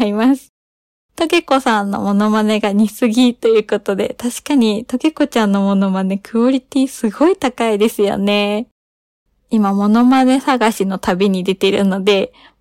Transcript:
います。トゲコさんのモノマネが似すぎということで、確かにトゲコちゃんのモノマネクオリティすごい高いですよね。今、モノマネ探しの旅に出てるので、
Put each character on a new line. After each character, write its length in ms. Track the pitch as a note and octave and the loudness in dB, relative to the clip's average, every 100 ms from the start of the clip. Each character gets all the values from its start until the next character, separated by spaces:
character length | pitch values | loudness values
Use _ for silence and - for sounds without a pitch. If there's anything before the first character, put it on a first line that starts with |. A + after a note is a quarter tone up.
い 80 | G#3+ | -2
ま 240 | G#3 A#3+ C4+ | 0 2 0
す。 140 | - _ _ _ _ _ _ - | -4 _ _ _ _ _ _ -6
ト 120 | E4 | -2
ゲ 160 | E4+ | 0
コ 160 | - C4+ | 0 0
さ 240 | C4 G#3+ | 0 0
ん 80 | G3+ | -2
の 100 | G3+ | -4
モ 120 | G3+ | -2
ノ 180 | G3+ G#3+ | 0 2
マ 120 | G#3+ | 0
ネ 160 | G#3+ G#3+ | 0 0
が 140 | G#3+ | 0
似 160 | G3+ G#3+ | 0 0
す 180 | - A#3+ | 0 -2
ぎ 280 | A3+ B3 A#3 | 2 2 2
と 120 | A#3 | 2
い 120 | A3 | 2
う 80 | G#3+ | 2
こ 120 | G3+ | -4
と 160 | G3+ G3 | -2 -4
で、 200 | G#3 - | -4 -6
確 240 | B3 - | -8 -8
か 120 | - D4 | -2 2
に 280 | A3 G#3 B3 | 2 0 -4
ト 120 | B3+ | -4
ゲ 140 | D#4 | -2
コ 160 | - D4 | -2 -2
ち 100 | A#3+ | 0
ゃ 80 | G#3 | 0
ん 60 | |
の 100 | G3 | 0
モ 140 | G3 G3 | 0 0
ノ 140 | G3 | 0
マ 140 | F#3+ | -2
ネ 140 | F#3+ G3 | -4 -6
ク 260 | - A3+ | -6 -2
オ 60 | A#3+ | 0
リ 100 | C4+ | 0
テ 200 | - C4+ | -2 -2
ィ 80 | C4+ | -2
す 240 | - A3+ | -2 -6
ご 180 | - D#4 | 0 0
い 80 | G4 | 0
高 320 | C4 - A3+ | -4 -4 -2
い 80 | G#3 | 0
で 100 | A3 | 0
す 120 | - | 0
よ 160 | G3+ G3 | -2 0
ね。 500 | G3+ G#3 G3+ G#3 B3 _ _ _ _ _ _ _ _ | -2 0 -2 -4 -6 _ _ _ _ _ _ _ _
今、 240 | A3 G3 | 0 0
モ 140 | G3 G#3 | 0 2
ノ 160 | A3+ | 4
マ 220 | B3 C4+ B3+ | 4 4 4
ネ 160 | C4 | 2
探 300 | D4 B3+ A3+ | 0 0 0
し 120 | - F#3+ | -2 -4
の 140 | F#3+ | -4
旅 300 | - F3+ G3+ | -4 0 0
に 140 | F#3+ | -2
出 120 | F#3 F#3 | -4 -2
て 160 | G3 | 0
る 140 | - G3 | 0 0
の 180 | F#3+ | 0
で、 300 | F#3+ G3 - _ - _ | 0 0 0 _ -20 _